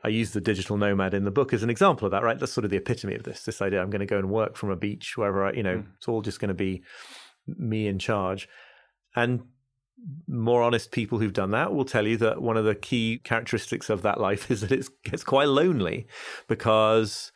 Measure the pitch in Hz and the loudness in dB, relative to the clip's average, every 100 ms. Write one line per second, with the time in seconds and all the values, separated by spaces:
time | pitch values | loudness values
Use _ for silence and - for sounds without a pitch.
0 | 110 110 110 104 110 95 - 104 101 98 | -2 0 0 -2 0 0 0 0 2 2
1 | 95 98 101 98 131 113 113 113 196 143 | 2 0 0 2 2 2 0 4 4 4
2 | 98 98 117 113 131 - 104 98 - 120 | 0 2 0 0 -2 -2 0 -2 -2 -4
3 | 101 110 - - - - 98 95 95 101 | -4 -6 -8 -10 -10 -4 0 0 0 -4
4 | 98 101 95 110 107 - 101 90 104 104 | 0 0 0 0 -2 -2 -6 -4 -4 -6
5 | - - 101 98 98 - 98 92 98 - | -10 -2 0 2 0 0 -2 -2 -6 -10
6 | - 113 104 - 101 87 95 92 - - | -4 -2 -2 -6 -4 -2 -2 -4 -8 -20
7 | - - - _ - 180 120 110 104 98 | -20 -20 -20 _ -14 -6 -2 0 0 -2
8 | - 104 92 98 - - - - _ _ | 0 0 0 -4 -8 -20 -20 -20 _ _
9 | _ 120 120 123 - _ _ _ _ _ | _ -2 0 0 -4 _ _ _ _ _
10 | 208 147 - 127 113 120 117 117 - - | -14 -14 -6 -2 4 4 4 2 0 -4
11 | 107 110 107 95 95 110 170 156 131 117 | -2 0 0 0 0 0 0 0 0 2
12 | 104 113 113 - 117 113 107 101 - 120 | 2 2 2 2 0 2 2 0 -2 0
13 | 113 113 - 117 117 113 - - - 104 | 0 -4 -2 -2 0 -4 -2 -6 -2 0
14 | 104 - 98 101 - 107 101 135 - _ | 0 0 0 -2 -2 -2 0 0 -2 _
15 | - - - 135 147 139 180 139 90 131 | -8 -8 2 4 6 4 4 2 0 -2
16 | - - - - - 113 117 110 110 113 | -8 -14 -14 -14 -4 -2 4 4 6 4
17 | 107 - - | 2 -4 -12